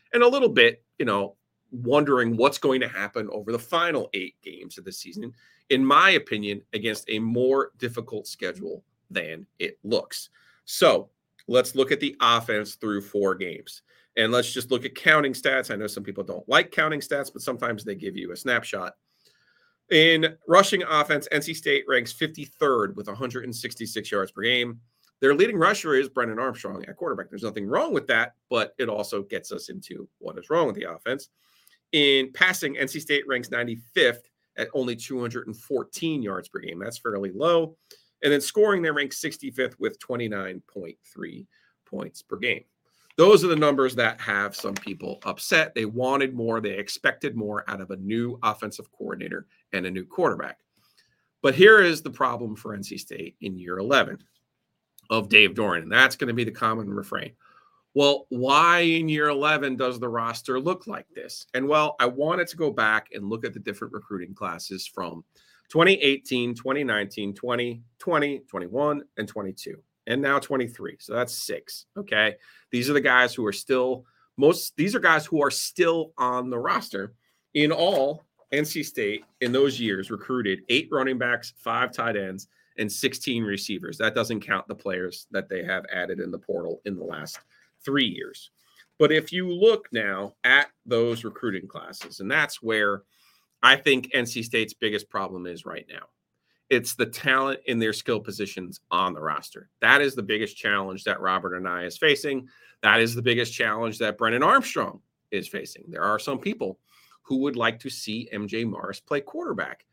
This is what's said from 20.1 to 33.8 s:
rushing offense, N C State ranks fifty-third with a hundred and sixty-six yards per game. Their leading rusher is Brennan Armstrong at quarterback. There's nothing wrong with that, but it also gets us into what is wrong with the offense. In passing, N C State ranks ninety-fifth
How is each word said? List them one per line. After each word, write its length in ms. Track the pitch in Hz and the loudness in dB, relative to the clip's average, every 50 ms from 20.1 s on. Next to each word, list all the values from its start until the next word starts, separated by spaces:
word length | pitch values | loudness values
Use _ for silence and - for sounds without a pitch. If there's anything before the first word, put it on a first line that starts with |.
| 165 160 160 160 160 - _ - | 6 4 2 0 -2 -4 _ 6
rushing 340 | 165 190 196 196 214 190 | 6 6 8 6 4 -2
offense, 460 | 175 - 156 151 147 147 156 143 147 - | 0 2 2 2 2 2 0 -2 0 0
N 120 | - 147 147 | -2 -2 -2
C 100 | 165 160 | -4 -6
State 300 | - - 151 139 143 - - | -6 0 0 0 0 2 2
ranks 240 | 135 123 120 117 | 2 2 0 -2
fifty-third 840 | - - 160 156 160 - 143 - _ - 156 143 131 117 104 98 98 98 | -4 -4 -4 -4 -4 -8 -16 -16 _ 0 2 2 4 2 0 -2 -4 -8
with 100 | 104 104 | -10 -10
a 60 | 101 | -8
hundred 300 | 110 131 123 120 127 113 | -8 -8 -6 -6 -8 -8
and 120 | 123 117 | -10 -8
sixty-six 560 | - - 123 - - 117 110 - 110 101 - | -8 -10 -10 -10 -10 -10 -8 -8 -8 -6 -4
yards 200 | 107 101 98 95 | -2 -2 -2 -4
per 100 | - 101 | -4 -2
game. 380 | 101 117 123 123 120 120 117 117 - _ _ _ _ _ _ _ | 0 2 2 2 0 -2 -6 -10 -18 _ _ _ _ _ _ _
Their 160 | - 135 143 | 4 6 6
leading 220 | 147 190 233 220 180 | 6 6 4 4 4
rusher 360 | 160 190 214 202 - 160 143 | 4 4 4 2 0 2 2
is 160 | 131 139 - | 2 2 2
Brennan 300 | - 127 120 113 110 110 | 0 -2 -2 -2 -2 -2
Armstrong 440 | 127 131 117 117 - 98 98 95 - | -4 -4 -4 -6 -8 -10 -10 -10 -12
at 120 | - 98 - | -14 -12 -8
quarterback. 320 | 175 165 123 95 95 - | -6 -4 -4 -6 -6 -10
There's 140 | - 101 113 | -10 -8 -8
nothing 240 | 110 101 107 98 98 | -6 -6 -6 -4 -2
wrong 260 | 131 202 294 330 247 | 0 0 0 0 0
with 140 | 147 - - | -2 0 2
that, 260 | 123 113 117 120 - _ _ _ | 2 2 2 0 -4 _ _ _
but 240 | 131 113 107 - - - | -2 0 0 -2 -2 -4
it 100 | 131 113 | -4 -2
also 320 | 107 104 104 - - 101 | -2 -4 -4 -4 -6 -6
gets 300 | 101 101 110 - - - | -6 -6 -8 -8 -8 -8
us 180 | - - - - | -12 -12 -12 -12
into 400 | - - - - 90 - - - _ _ | -14 -14 -14 -14 -14 -14 -14 -16 _ _
what 220 | - - - 92 | -14 -14 -12 -12
is 100 | 90 - | -6 -2
wrong 160 | 147 170 165 | 0 2 2
with 100 | 131 101 | 0 -2
the 160 | 101 104 87 | -4 -8 -10
offense. 380 | 82 80 - 113 127 143 - - _ _ _ _ _ _ _ _ _ _ _ _ | -10 -8 -6 -6 -6 -6 -8 -12 _ _ _ _ _ _ _ _ _ _ _ _
In 420 | - 156 147 143 139 135 131 131 131 | 2 4 6 6 6 4 2 0 0
passing, 420 | - 185 185 185 - - 143 139 | 0 0 0 2 0 -4 -6 -4
N 120 | - 139 131 | -4 -4 -4
C 120 | - - | -4 -6
State 280 | 156 - 147 143 139 135 | -4 -2 -2 -2 0 -2
ranks 240 | 131 123 120 - | -4 -4 -4 -4
ninety-fifth 800 | 120 120 120 120 113 117 | -4 -4 -4 -4 -6 -10